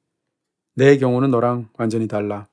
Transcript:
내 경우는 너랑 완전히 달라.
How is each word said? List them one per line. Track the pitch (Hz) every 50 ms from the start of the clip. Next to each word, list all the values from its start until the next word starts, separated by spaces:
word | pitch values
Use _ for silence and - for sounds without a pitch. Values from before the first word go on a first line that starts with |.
| _ _ _ _ _ _ _ _ _ _ _ _ _ _ _
내 | 120 131 139 143 135
경우는 | 131 127 123 123 139 139
너랑 | 123 117 117 120 123 120 113 107 _
완전히 | - 117 110 110 117 113 104
달라. | 107 104 104 104 104 101 101 -